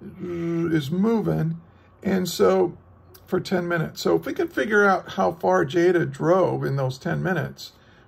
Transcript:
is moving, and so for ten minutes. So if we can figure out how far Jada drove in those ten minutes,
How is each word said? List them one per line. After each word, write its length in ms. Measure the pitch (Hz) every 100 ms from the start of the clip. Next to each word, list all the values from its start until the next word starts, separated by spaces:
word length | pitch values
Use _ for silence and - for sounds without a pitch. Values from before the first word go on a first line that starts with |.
| 190 165
is 720 | 180 175 170 170 165 160 135
moving, 720 | 175 214 233 165 156 160 165 - _ _ _
and 260 | 196 190 180
so 500 | - 190 190 180 - - - - - -
for 140 | 185
ten 260 | - 185 175
minutes. 360 | 170 156 -
So 120 | 185
if 100 | 165
we 80 | 208
can 140 | - 339
figure 400 | - 247 214 202
out 260 | 180 -
how 200 | - 185
far 340 | 170 185 185 165
Jada 440 | 175 175 175 143
drove 520 | - 156 185 175 135
in 140 | 143 139
those 220 | 131 131
ten 240 | 175 156
minutes, 500 | 151 180 135 135 - - _ -